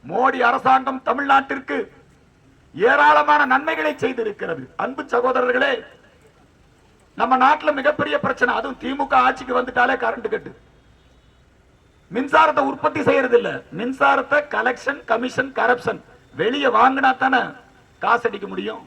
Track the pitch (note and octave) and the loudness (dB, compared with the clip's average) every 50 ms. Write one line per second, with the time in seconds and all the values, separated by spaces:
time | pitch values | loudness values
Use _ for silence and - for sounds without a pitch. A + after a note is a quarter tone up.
0 | _ C3 D#3+ G#3 B3 C4+ C4 C4 B3 A#3+ B3 B3+ - - C4 C4 C4 C4+ C4 C4 | _ -6 -2 0 0 0 0 2 0 0 0 0 2 4 4 4 2 -2 -6 -6
1 | - - C4 C4 C#4+ C#4 C#4 C#4 C4+ - C#4 C4+ C4 - C#4+ C4+ G#3 - - - | -4 -4 -4 -2 0 2 2 2 2 0 -8 -10 -8 -6 -6 -6 -6 -8 -10 -20
2 | _ _ _ _ _ _ _ _ _ _ _ _ _ _ _ C#3+ F#3 A#3 C4+ D4 | _ _ _ _ _ _ _ _ _ _ _ _ _ _ _ 0 2 4 4 6
3 | D4 D4+ D4+ D4+ D4+ D4 D4 D4 D4 C4 B3+ C4 D4 D#4+ D#4+ D#4+ D#4 D4+ D4 - | 6 6 6 4 4 4 4 2 4 2 2 0 0 -2 -4 -2 -2 -4 -2 -2
4 | - C4 B3+ A#3 A3+ G#3+ G3+ - - F#3 E3 C#3+ B2+ - - - - A#3 C4 D4 | -4 -4 -2 -2 -6 -6 -6 -8 -8 -8 -8 -8 -10 -16 -10 -8 -8 -8 -6 -8
5 | D4 - - B3 A#3+ B3+ B3+ B3+ B3 B3 B3 B3+ C4+ C#4 C4 A3+ - - - _ | -10 -2 -2 0 0 2 0 0 0 0 2 0 2 0 0 -4 -6 -12 -20 _
6 | _ _ _ _ _ - _ _ _ _ _ _ _ _ _ _ _ _ _ _ | _ _ _ _ _ -20 _ _ _ _ _ _ _ _ _ _ _ _ _ _
7 | _ _ _ - A3 B3 C4 B3+ B3+ C4+ D4+ D4+ - D#4 D4 C#4 C4 C#4+ D4+ - | _ _ _ -4 0 0 2 4 4 4 4 4 2 -2 -2 0 0 0 0 0
8 | - D4 D4 D4 - C4+ C4 - B3+ - - A3 A#3 C#4 C4 - - B3 C4+ C#4+ | -4 -2 -2 -2 -2 -2 -2 0 0 0 0 -2 -4 -6 -10 -8 -8 -8 -4 -4
9 | C#4 C4 C#4 C4 B3 C4 C4 - C4+ B3+ B3 B3 B3 B3+ - B3+ B3 B3+ C4+ A#3+ | -4 2 2 4 4 4 0 -2 -6 -4 -2 -2 -2 -2 2 2 2 2 2 0
10 | A#3+ A3+ A3+ - - G#3+ G#3+ G3+ - - - - _ _ _ _ _ _ _ _ | -2 -4 -4 -4 -6 -6 -6 -6 -8 -10 -20 -20 _ _ _ _ _ _ _ _
11 | _ _ _ _ _ _ _ _ _ _ _ _ _ _ _ _ _ _ _ _ | _ _ _ _ _ _ _ _ _ _ _ _ _ _ _ _ _ _ _ _
12 | _ _ E3 A3 C4+ D4 - D#4+ D#4 D#4 D4+ - C#4 C4+ C#4 - - D4+ C#4+ - | _ _ -6 -6 -4 0 2 4 4 4 2 0 -2 -2 -2 -2 -4 -4 -4 -2
13 | C#4+ - - - C4 B3 A#3+ A#3+ G#3+ - C3+ C3+ - - - D#3+ A3 B3 C4 C4+ | 0 2 2 2 2 4 2 2 2 2 -8 -8 -12 -14 -10 -8 -6 -6 -4 0
14 | C#4 C#4 C#4 C4+ C4 - C#4+ D4 D4 - - G#3+ A3 B3 B3+ - - - C#4 C#4+ | 2 2 2 2 0 0 0 0 0 0 -4 -2 -2 -2 -4 -4 -6 -8 -8 -8
15 | - - A3+ A3+ A#3+ B3+ - - C4 C#4 - - G#3+ A#3 B3 A#3+ - - D#3 C#3 | -4 -2 -2 -2 -2 -4 -4 -4 -4 -4 -2 -2 0 2 0 0 0 -6 -6 -6
16 | - - - - _ _ _ B2 D#3+ G#3+ B3+ C#4+ C#4+ C4+ A3 G#3+ A#3+ C4 C4+ C4+ | -10 -20 -20 -20 _ _ _ -4 -2 -2 -2 0 0 0 2 4 4 4 4 2
17 | C4+ C4+ C4 - C4 C4 C4 B3 G#3+ E3+ D3+ - - _ _ _ _ _ _ _ | 0 0 0 2 0 0 0 0 -2 -2 -10 -16 -20 _ _ _ _ _ _ _
18 | - F#3+ A3+ A#3+ A#3+ A#3 G#3 G#3 G3 F#3+ F#3+ F#3 F#3+ G#3 A3 - - | -2 0 0 0 0 -2 -4 -4 -12 -10 -8 -8 -8 -8 -8 -12 -16